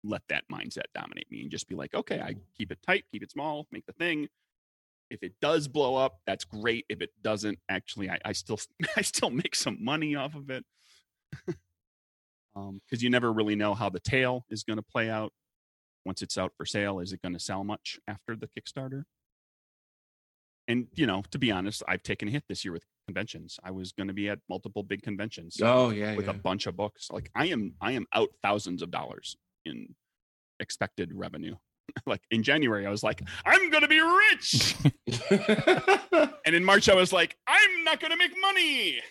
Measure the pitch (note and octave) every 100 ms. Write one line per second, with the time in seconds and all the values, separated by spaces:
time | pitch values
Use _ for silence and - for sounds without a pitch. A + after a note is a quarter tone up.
0 | G#2 G#2 _ D2 - G1+ G1+ - - G1+
1 | G1+ G1+ - A#1 C2+ D#2 - F2 C#2+ -
2 | B3 - - - _ _ G#2+ - - G3
3 | - G#2 G2 - D3+ D3+ D3+ E3 - -
4 | E3+ D#3 D3 _ _ _ _ _ _ _
5 | _ - F2+ - D3 D#3+ D3 D3 C3+ C3
6 | C3 - - G2 - G#2+ A2+ A#2 - G2
7 | F2 _ A2+ G#2+ G#2+ F#2 - F#2+ - -
8 | F#2+ F2+ - G2+ - G#2+ - _ E3 D#5
9 | - - G#3+ B2 - - - G#2 A2+ D#3
10 | D#3 C#3+ C#3 D3+ C#3 C3 - _ _ _
11 | _ _ _ - - - _ _ _ _
12 | _ _ _ _ _ G2+ G2 G2 _ B2
13 | B2 B2 A#2+ A2 G#2+ G#2 G#2 G#2 G#2 F#2
14 | - C3 B2+ B2+ - A2 - G#2+ - B2+
15 | A2+ A2 A2 _ _ _ _ _ _ _
16 | F2+ F#2+ F#2+ - F#2 _ F2 G#2+ G2+ F#2+
17 | F2+ F#2+ F#2 F2 - F#2+ G2+ G#2 - -
18 | - G#2 - A2 A2+ - - - C3 C3+
19 | D3 _ _ _ _ _ _ _ _ _
20 | _ _ _ _ _ _ - A#2+ A#2+ -
21 | C3+ F#2+ G2 C#3+ B2+ F#2+ G2 - - F#2
22 | - G#2 G#2 C#3+ - G2 F#2+ E2+ _ _
23 | - F2+ A2 E2 E2 - F2+ F#2+ F#2 -
24 | G2 G2 G#2 G2+ _ F#2 G#2 G#2 G2 G2+
25 | A2+ G2 A2 - E2+ - A2+ B2+ B2 G#2
26 | G#2 G#2 G2 G2 F#2+ G2 - F2+ G#2 _
27 | - - - - D#3+ C#3+ G2+ - G2+ C3
28 | - A2+ A2 _ G2+ G#2 F#2 F2+ E2+ -
29 | C2+ G1+ - - _ _ E2 A#1+ G1+ -
30 | _ _ _ _ _ _ - - G2 -
31 | E2+ F#2 F2 D#2+ E2+ G#2 _ _ - -
32 | - G2+ _ A2+ A2+ D3 C3+ G#2 G2 G2+
33 | A2 A2 - - - F4+ F#4 D#4 D4 D#4
34 | E4 F#4 G#4+ F#4 - - - - D3 -
35 | - A#2 - G3+ - G#3+ - F#4 - G4
36 | - E4+ C#4 - - E3+ F#3 G3+ A3 F#3+
37 | F#3 F#3 E3 - - E4+ G#4 F4+ D#4+ D#4
38 | D#4+ E4 F4+ F4+ G4 G4 E4 C4+ G3 B2
39 | -